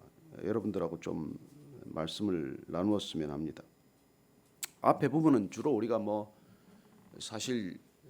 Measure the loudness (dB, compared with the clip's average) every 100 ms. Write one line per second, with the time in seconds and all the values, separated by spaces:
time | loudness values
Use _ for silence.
0 | -18 -20 -18 -6 -2 0 0 0 -2 -4
1 | -4 -4 -4 -8 -14 -20 -20 -16 -8 -4
2 | -4 -2 0 0 -2 -8 -6 0 2 2
3 | 0 -4 -2 -2 -4 -8 -16 _ _ _
4 | _ _ _ -20 _ _ -16 2 4 4
5 | 4 4 6 6 4 -2 0 2 2 2
6 | 2 -2 -4 -12 -20 -20 -20 -20 -20 -20
7 | -20 -14 -8 -4 -2 -2 -2 -8 -16 _
8 | -20